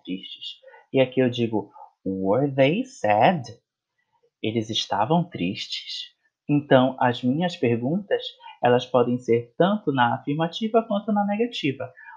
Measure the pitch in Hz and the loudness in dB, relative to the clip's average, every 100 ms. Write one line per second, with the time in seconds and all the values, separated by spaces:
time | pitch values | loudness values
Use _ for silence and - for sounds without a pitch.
0 | - 95 - - - - - - - 135 | -10 -10 -10 -16 -16 -16 -20 -20 -2 0
1 | 131 131 127 117 117 110 - - - _ | 2 2 0 0 -2 -2 -6 -16 -20 _
2 | 98 95 95 113 143 135 135 196 254 - | -6 -2 0 0 0 2 2 2 -6 -4
3 | 107 104 143 175 120 - _ _ _ _ | 0 4 4 2 -6 -18 _ _ _ _
4 | _ _ _ _ 117 113 107 101 - 98 | _ _ _ _ -4 -4 -4 -6 -4 -2
5 | 117 175 - - 90 - - - - - | 0 0 -2 -4 -4 -4 -8 -12 -12 -14
6 | - _ _ _ - 147 139 131 131 131 | -14 _ _ _ 0 0 4 4 4 2
7 | 127 117 123 147 180 175 123 117 123 185 | 0 0 -2 0 -2 0 0 0 -2 -4
8 | 196 - - - - - 123 123 - 127 | -2 -4 -4 -16 -20 -2 2 2 2 2
9 | 120 123 120 117 117 - 175 214 - 135 | 2 0 0 0 0 0 0 0 -2 0
10 | 120 117 - 151 165 - 220 226 226 202 | 0 0 -4 -4 -4 -4 0 0 0 -4
11 | 202 208 202 208 247 - 143 127 127 - | 0 0 0 -2 -4 -2 -4 -4 -10 -14
12 | - | -20